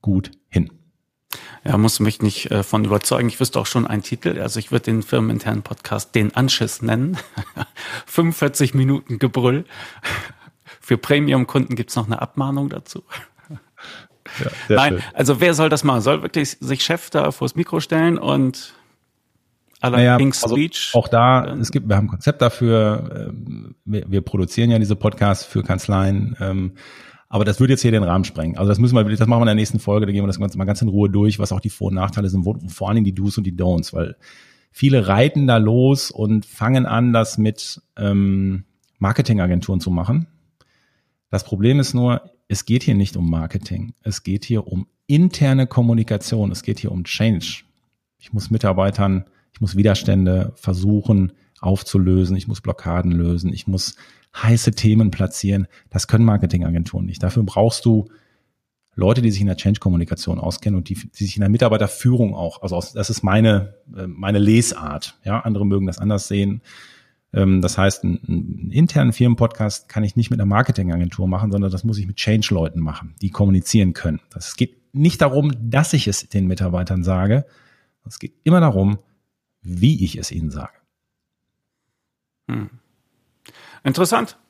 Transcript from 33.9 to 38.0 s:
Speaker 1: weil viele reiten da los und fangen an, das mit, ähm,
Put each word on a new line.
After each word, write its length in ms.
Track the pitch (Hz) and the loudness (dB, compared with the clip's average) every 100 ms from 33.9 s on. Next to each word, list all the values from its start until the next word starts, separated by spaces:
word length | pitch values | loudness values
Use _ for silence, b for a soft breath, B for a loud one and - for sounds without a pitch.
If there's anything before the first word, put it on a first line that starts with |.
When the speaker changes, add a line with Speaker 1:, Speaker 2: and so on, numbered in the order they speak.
Speaker 1:
weil 220 | 85 85 - b b b b b | -6 -6 -8 b b b b b
viele 360 | - 139 131 98 | -2 2 2 2
reiten 400 | 98 139 156 139 | 2 2 2 2
da 100 | 117 | 4
los 540 | 107 117 131 139 - | 4 4 4 2 -2
und 340 | - 107 107 - | -4 0 0 -2
fangen 400 | - 110 131 127 | -4 0 0 0
an, 280 | 113 123 | 0 2
das 240 | 117 110 - | 2 0 0
mit, 440 | 107 107 - - _ | 0 -2 -12 -14 _
ähm, 680 | - | -6